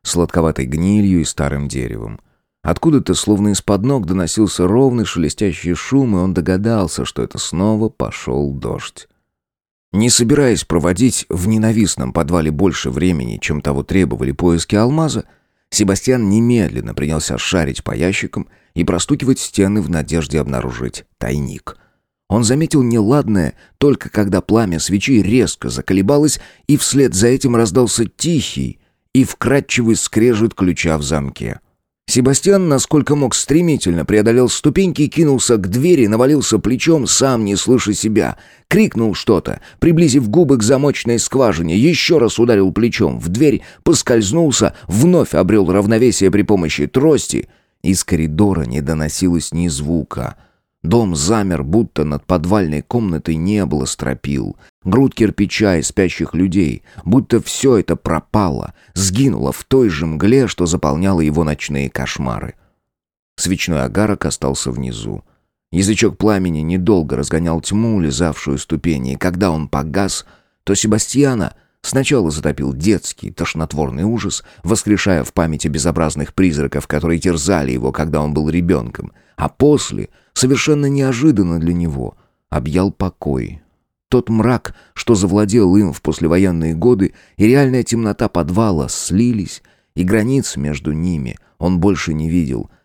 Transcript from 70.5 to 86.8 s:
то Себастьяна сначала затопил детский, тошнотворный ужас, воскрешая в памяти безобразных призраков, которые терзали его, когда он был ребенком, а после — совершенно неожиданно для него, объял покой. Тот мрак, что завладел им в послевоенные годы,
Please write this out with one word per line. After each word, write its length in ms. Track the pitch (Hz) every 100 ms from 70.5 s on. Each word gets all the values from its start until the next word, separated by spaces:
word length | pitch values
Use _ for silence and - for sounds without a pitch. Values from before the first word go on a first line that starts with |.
| _
то 140 | - 98
Себастьяна 800 | 110 107 - 127 143 123 69 - _ _
сначала 480 | - 127 135 139 87
затопил 420 | 76 76 73 69
детский, 580 | 67 85 98 - - -
тошнотворный 760 | - 85 82 80 71 71 65
ужас, 400 | 95 117 101 - - -
воскрешая 640 | 82 104 - 104 - 87
в 80 | 65
памяти 360 | - 82 76 78
безобразных 640 | 76 85 82 78 73 76
призраков, 520 | - 92 76 71 71 -
которые 320 | 73 82 85
терзали 540 | 92 85 73 92 69
его, 200 | 62 62
когда 300 | 65 80 76
он 120 | 76
был 140 | 76 76
ребенком, 640 | 82 85 76 58 - - - _ -
а 120 | -
после — 600 | - 143 147 - 101 - _ _
совершенно 540 | - 131 131 - 151 143
неожиданно 720 | 139 135 120 151 113 90 85
для 140 | 80
него, 420 | 87 85 69 60 - _ _ _
объял 400 | 78 64 80 95
покой. 720 | - 92 - - 65 55 - _ _ _ _ -
Тот 200 | 127 120
мрак, 460 | 113 113 120 - - _
что 200 | - -
завладел 640 | 110 92 101 104 117 98 95
им 160 | 101
в 80 | 67
послевоенные 720 | - 78 82 85 95 85 80
годы, 400 | 82